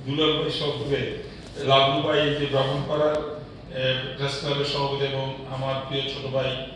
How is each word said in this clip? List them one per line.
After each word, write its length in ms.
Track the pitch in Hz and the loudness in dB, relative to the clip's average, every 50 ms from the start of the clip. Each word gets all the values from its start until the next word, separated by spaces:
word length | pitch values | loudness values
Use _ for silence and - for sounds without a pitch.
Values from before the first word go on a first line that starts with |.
| 131 | -4
দুলাল 280 | 127 143 151 156 151 147 147 | -2 0 2 4 4 4 2
ভাই, 120 | 160 147 - - | 0 -2 -2 -2
সব 120 | 151 143 131 127 | -2 -2 -2 -2
ঘুরে, 220 | - 139 139 123 113 107 - - - - - - - - - 143 139 - | 0 0 0 0 0 -4 -4 -8 -10 -12 -14 -14 -16 -12 -8 -4 2 6
লাবলু 280 | 135 135 135 135 - 143 147 | 6 6 6 6 4 2 2
ভাই, 120 | 156 147 147 151 143 | 4 4 4 4 4
এই 60 | 147 147 | 2 0
যে 80 | 143 135 | 0 2
ব্রাহ্মণপাড়ার, 640 | 135 135 135 135 143 143 139 151 151 151 151 151 151 151 151 147 151 147 - - - - - - 170 131 | 2 2 2 2 0 -2 -2 0 0 2 4 4 2 2 -2 -4 -8 -8 -10 -14 -14 -16 -14 -10 -4 0
এ, 20 | 131 131 131 127 127 127 127 | 0 0 0 0 -2 -6 -4
প্রেস 180 | 131 139 139 - - | -2 -2 -2 -2 -2
ক্লাবের 280 | 147 143 139 143 143 143 | -2 0 0 0 0 0
সভাপতি 320 | 143 143 143 139 139 139 139 135 | 2 0 0 0 2 0 0 0
এবং 140 | 135 135 135 131 131 - - 131 131 | 0 -2 -2 -4 -6 -8 -8 -8 -6
আমার 220 | 131 135 135 135 135 131 | -2 -2 0 -2 -2 -2
প্রিয় 180 | - 139 139 135 - | -2 -2 -2 -2 -2
ছোট 120 | - - 135 135 131 | -6 -6 -6 -2 0
ভাই 140 | 135 127 131 127 - - - - | 0 0 0 -2 -4 -8 -10 -12